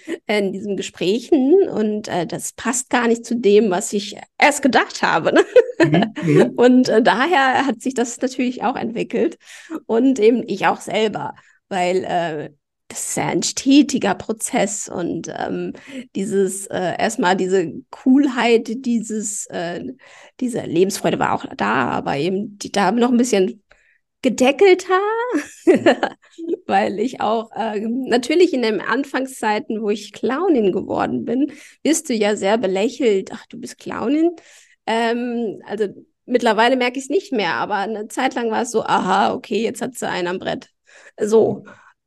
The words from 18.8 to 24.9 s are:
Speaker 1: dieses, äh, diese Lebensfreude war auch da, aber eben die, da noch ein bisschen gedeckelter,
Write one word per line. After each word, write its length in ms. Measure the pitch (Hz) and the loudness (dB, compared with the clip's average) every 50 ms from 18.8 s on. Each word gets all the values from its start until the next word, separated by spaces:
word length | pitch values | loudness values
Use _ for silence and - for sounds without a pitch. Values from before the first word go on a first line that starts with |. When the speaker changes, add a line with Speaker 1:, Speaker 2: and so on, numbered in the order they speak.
| 262 | -2
Speaker 1:
dieses, 600 | 240 240 226 202 - 214 220 202 - - - - | -2 -2 -2 -2 -4 -6 -6 -6 -6 -8 -8 -10
äh, 340 | - - 190 170 170 175 170 - - - _ _ - - - - - _ - | -10 -8 -8 -6 -6 -8 -10 -10 -12 -14 _ _ -20 -20 -20 -20 -20 _ -6
diese 180 | 254 240 - - | -6 -4 -4 -4
Lebensfreude 560 | 104 - 135 170 190 196 - - - 170 - | -6 -2 2 2 2 2 2 -2 -2 -2 0
war 160 | - 139 - 107 | 0 0 0 0
auch 120 | - - - - | -2 -4 -8 -6
da, 340 | - 196 202 233 262 247 - | -4 -2 0 0 0 0 0
aber 280 | 135 - - 170 151 | -2 -4 -2 -2 -4
eben 400 | 139 151 180 190 196 214 - - | -2 -2 -2 -2 -4 -6 -8 -12
die, 140 | - - - | -14 -14 -6
da 200 | - 190 175 175 | -2 0 0 2
noch 180 | 220 240 233 254 | 2 2 2 2
ein 60 | 247 | 4
bisschen 460 | 233 247 240 214 196 185 - - - _ _ _ _ _ _ _ _ _ _ _ - | 2 2 2 2 2 2 0 -2 -10 _ _ _ _ _ _ _ _ _ _ _ -4
gedeckelter, 800 | - 262 202 - 262 247 285 - 403 392 370 370 - - | -2 -2 0 2 2 2 4 6 6 6 6 4 4 0